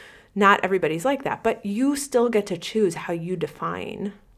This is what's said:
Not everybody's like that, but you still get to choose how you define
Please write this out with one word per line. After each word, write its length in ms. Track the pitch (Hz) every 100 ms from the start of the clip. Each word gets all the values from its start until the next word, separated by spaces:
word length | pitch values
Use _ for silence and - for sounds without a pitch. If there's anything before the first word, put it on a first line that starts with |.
| - - -
Not 260 | 196 202 202
everybody's 420 | 185 190 165 160 247
like 180 | 277
that, 200 | 202 120
but 200 | 220 -
you 320 | 202 202 269 285
still 340 | - 247 233
get 180 | 220 202
to 100 | 175
choose 380 | - 220 202 -
how 180 | -
you 220 | 170 170 180
define 800 | 160 - 165 170 - - 202 196 _